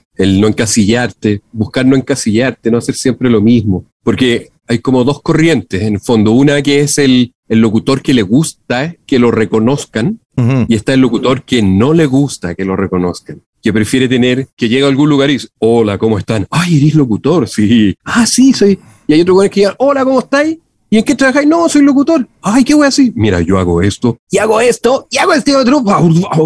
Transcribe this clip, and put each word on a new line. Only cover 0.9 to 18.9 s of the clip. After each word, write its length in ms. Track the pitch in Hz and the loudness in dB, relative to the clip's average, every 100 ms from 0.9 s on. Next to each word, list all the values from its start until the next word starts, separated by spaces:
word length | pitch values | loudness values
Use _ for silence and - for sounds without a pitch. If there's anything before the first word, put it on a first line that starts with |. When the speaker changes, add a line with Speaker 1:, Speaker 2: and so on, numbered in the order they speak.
| 120 123 - 110 101 _ | 0 -2 -4 -4 -4 _
Speaker 1:
buscar 320 | 110 104 135 | -8 -6 -2
no 100 | 131 | 0
encasillarte, 760 | 135 127 135 113 107 131 - 113 | 0 0 -4 -2 -2 -2 -4 -4
no 80 | 117 | -2
hacer 160 | 123 | -4
siempre 340 | - 131 117 127 | -4 -4 -2 0
lo 140 | 110 | 2
mismo. 420 | 110 120 101 90 - _ | 2 2 0 -4 -6 _
Porque 460 | 113 107 127 117 - _ - | -6 -2 -2 -2 -6 _ -6
hay 120 | 117 | -4
como 260 | - 127 | 0 0
dos 160 | 123 143 | 0 -2
corrientes, 640 | - - 165 135 - 95 | -2 0 2 0 -4 -6
en 120 | 107 | -4
el 60 | 101 | -4
fondo. 320 | - 113 107 | -2 0 2
Una 300 | 120 147 143 | 2 2 0
que 180 | 143 143 | 0 0
es 160 | 143 - | 0 0
el, 380 | 139 127 120 _ - | 2 2 0 _ -2
el 120 | 113 | 0
locutor 400 | 113 107 - 135 | 2 0 -2 -2
que 140 | - | 0
le 80 | 127 | 0
gusta 720 | 92 127 160 - - 123 160 170 - | 2 0 -2 -8 -6 -4 -4 -8 -2
que 120 | 131 | 0
lo 120 | 120 | 2
reconozcan, 880 | 110 98 110 113 143 - 110 160 226 _ - | 0 0 0 0 -2 -4 -4 -4 -6 _ -2
Speaker 2:
Ujú. 260 | 117 131 113 | 0 0 0
Speaker 1:
y 60 | |
está 200 | 110 - | -2 0
el 60 | 131 | 2
locutor 420 | 127 110 123 139 | 2 0 -2 -4
que 180 | - 123 | -2 -2
no 320 | 98 95 127 | 2 2 2
le 140 | 170 147 | 2 2
gusta 480 | 135 143 - 87 | 0 -2 -6 -10
que 100 | 87 | -8
lo 120 | 95 95 | -6 -4
reconozcan, 640 | 92 92 90 82 - 73 _ _ | -4 -2 -4 -6 -14 -20 _ _
que 120 | 110 | -4
prefiere 340 | 107 107 131 127 | -2 -2 -2 0
tener, 400 | 123 123 127 131 - | 0 0 -2 -6 -6
que 140 | 117 | -2
llega 160 | 127 139 | 0 0
a 20 | |
algún 220 | 135 151 | 0 0
lugar 180 | 143 139 | 0 0
y 60 | |
dice, 140 | 127 - - | -2 -6 -4
"Hola, 400 | 110 117 104 98 | 0 2 0 -2
¿cómo 180 | 113 104 | -2 -2
están?". 280 | 101 110 - | -4 -6 -4
"Ay, 280 | 156 175 151 | -4 0 2
eres 160 | 151 | 2
locutor", 520 | 156 127 98 135 170 120 | 2 0 -2 0 -2 -2
"Sí". 480 | - 208 117 101 - | -2 2 2 2 -2
"Ah, 200 | - 240 | -4 -2
sí, 300 | 226 - 269 | 0 2 2
soy". 240 | - 202 196 _ | 4 0 0 _